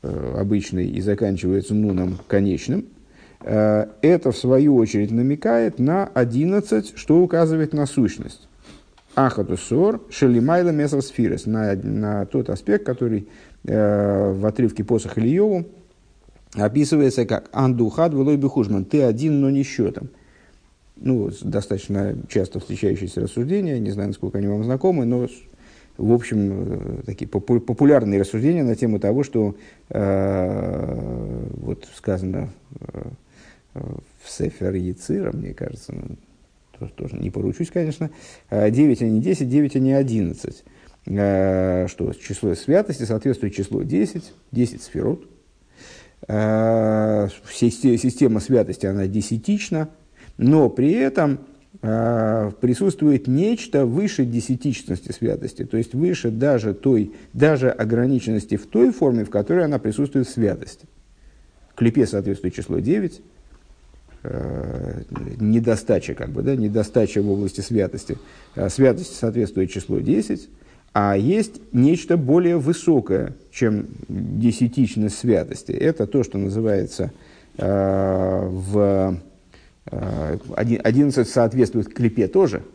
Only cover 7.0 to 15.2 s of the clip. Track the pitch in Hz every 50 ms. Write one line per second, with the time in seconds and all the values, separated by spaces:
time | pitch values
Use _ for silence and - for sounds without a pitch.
7 | - - 151 165 180 175 175 165 170 160 160 160 156 151 156 151 147 139 - -
8 | 123 98 - - - - - - - _ _ - - - - - _ _ _ _
9 | _ _ - - 135 131 - - 101 82 87 90 - - 117 135 180 208 233 226
10 | - - - - - 131 120 120 113 139 165 180 180 175 160 147 147 143 143 139
11 | 131 - - - 120 110 - 90 - 107 110 110 110 104 101 98 95 107 107 107
12 | 107 104 104 101 98 98 - 139 117 - 104 104 - - 208 208 208 - 127 127
13 | 127 120 110 104 101 - - - - - - - _ - 107 107 107 104 104 101
14 | 101 101 101 98 101 101 98 95 98 107 107 - 127 110 - - 104 101 120 113
15 | - - - -